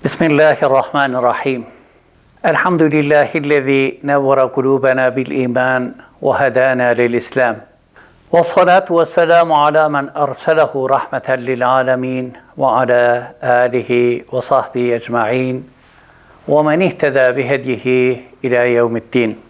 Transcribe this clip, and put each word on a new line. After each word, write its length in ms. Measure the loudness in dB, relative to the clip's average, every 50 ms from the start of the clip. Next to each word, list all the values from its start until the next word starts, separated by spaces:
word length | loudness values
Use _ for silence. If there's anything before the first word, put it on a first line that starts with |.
| -4
بسم 200 | -6 -4 0 0
الله 320 | 2 4 4 4 4 2 2
الرحمن 520 | 0 2 2 2 0 0 -2 -2 -2 -2 -2
الرحيم. 500 | 0 0 0 0 0 -4 -4 -4 -6 -8 -14 -20 -20 _ _ _ _ _ _ _ _ _ _ _ _ -2
الحمد 360 | -2 0 0 0 0 2 2
لله 460 | 2 2 2 0 0 2 2 2 2 0 -2
الذي 640 | -6 -2 0 0 0 2 0 0 0 0 -2 -4 -8 -4
نور 340 | -2 -2 0 2 2 2 2 2
قلوبنا 640 | 0 0 -2 0 2 0 2 2 0 0 2 0 0
بالإيمان 840 | 0 -2 -6 -4 -4 -4 -4 -2 -2 -2 0 0 0 -2 -4 -6 -10 -16 -20 -20 _ _
وهدانا 720 | -2 -2 0 0 0 0 2 2 2 2 2 0 0 0 2
للإسلام. 640 | 2 0 0 0 -2 -4 -4 -2 0 0 0 -2 -6 -12 _ _ _ _ _ _ -20 -20 _ _ _ _ _
والصلاة 520 | 0 0 0 2 2 2 4 6 4 2 2 2
والسلام 640 | 0 0 0 0 2 0 2 4 4 4 4 4
على 360 | 2 2 2 2 2 2 0 2
من 200 | 0 -2 -4 -4 -4
أرسله 560 | -4 -4 -4 -4 -4 -2 0 2 2 2 0 0 -4 -2 0
رحمة 380 | 0 0 -2 -4 -8 -8 -4 -4
للعالمين 1040 | -4 -4 -2 -6 -4 -2 0 0 2 0 2 0 -2 -2 -2 -6 -6 -6 -8 -10 -12 -18 -20 _ -8
وعلى 720 | -2 -2 0 2 0 2 2 2 2 2 2 0 -2 -4 -10 -16 -10
آله 760 | -2 0 2 2 2 2 0 -4 -2 0 0 0 2 0 -2 -4 -6 -8
وصحبه 640 | -8 -6 -2 0 0 0 0 -2 -4 -4 -2 -2 -2
أجمعين 720 | -4 -4 -4 -4 -2 -2 0 -2 -2 -2 -4 -6 -8 -10 -16 _ _ _ _ _ -20 _ _ _ _ _ _ -20 -18 _ 0
ومن 340 | 0 2 2 2 0 0
اهتدى 440 | 0 -2 -2 -2 -2 0 2 2 2 2 0
بهديه 500 | -2 -2 -2 -2 -4 -2 -4 -6 -4 -2 0 0 2 2 0 -2 -4 -8 -20 -20 _ -4
إلى 300 | -2 0 0 0 2 2
يوم 220 | 2 0 0 -2
الدين. 340 | -6 -10 -4 -2 -2 0 -2 -4 -8 -16